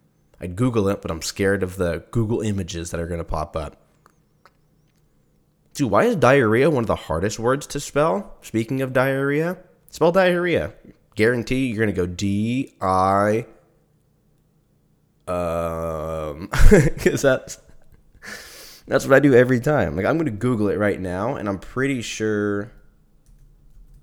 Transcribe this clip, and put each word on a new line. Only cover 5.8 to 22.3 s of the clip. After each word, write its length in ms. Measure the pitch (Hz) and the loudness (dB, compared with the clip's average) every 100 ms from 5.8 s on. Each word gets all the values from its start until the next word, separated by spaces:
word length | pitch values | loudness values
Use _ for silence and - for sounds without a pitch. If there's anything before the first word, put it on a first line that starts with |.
| 127 | 2
why 140 | 101 226 | 4 4
is 100 | 202 | 4
diarrhea 540 | 123 139 110 113 151 | 4 4 4 4 2
one 160 | 143 110 | 2 0
of 20 | |
the 80 | 87 | -4
hardest 420 | - 82 101 - | -4 -4 -4 -2
words 300 | 113 143 - | -2 -2 -4
to 140 | 143 | -10
spell? 560 | - 143 160 190 196 - | -4 -2 0 -2 -6 -18
Speaking 400 | - 113 110 131 | -6 -6 -4 -4
of 120 | 131 | -2
diarrhea, 640 | 127 131 135 139 143 170 180 - _ _ | 0 0 0 -2 -2 -2 -6 -14 _ _
spell 240 | - 160 | 0 2
diarrhea. 600 | 180 180 175 175 131 76 - - - _ - | 4 2 2 0 -2 -2 -10 -20 -20 _ 0
Guarantee 520 | 107 123 110 131 131 | 2 2 0 -2 -2
you're 180 | 107 110 | -2 -2
gonna 60 | |
go 140 | 90 90 | 0 -4
D 680 | 87 101 101 110 123 - _ | -2 -2 0 0 -2 -6 _
I, 680 | 95 92 95 98 104 110 117 - _ _ _ _ _ _ _ _ _ _ _ _ _ _ _ _ - | 0 2 4 2 2 0 -4 -14 _ _ _ _ _ _ _ _ _ _ _ _ _ _ _ _ -8
um, 1200 | 90 85 85 85 82 82 80 80 80 78 76 95 | -4 -4 -4 -4 -4 -6 -6 -6 -6 -8 -10 -4
<laughs> 500 | - - 196 143 - | 6 8 8 4 0
'cause 240 | - 147 | -2 0
that's, 380 | 135 127 - - - - - - _ - - - - - - - - | 0 0 -4 -18 -20 -20 -20 -20 _ -20 -18 -18 -18 -20 -20 -20 -2
that's 180 | 127 127 | -2 4
what 80 | |
I 60 | 135 | 6
do 140 | 143 | 8
every 260 | 123 127 127 | 6 6 2
time. 380 | 135 147 85 78 | 2 0 0 0
Like, 80 | 101 | 0
I'm 120 | 156 | 0
gonna 140 | 151 | -2
Google 380 | 104 127 117 101 | -2 -2 0 0
it 80 | 85 | 0
right 220 | 104 87 | 0 -2
now, 360 | 92 90 113 143 | -4 -4 -4 -4
and 140 | 104 | -6
I'm 100 | 95 | -6
pretty 420 | - 127 139 131 | -8 -4 -4 -4
sure 680 | 107 - 107 | -6 -4 -2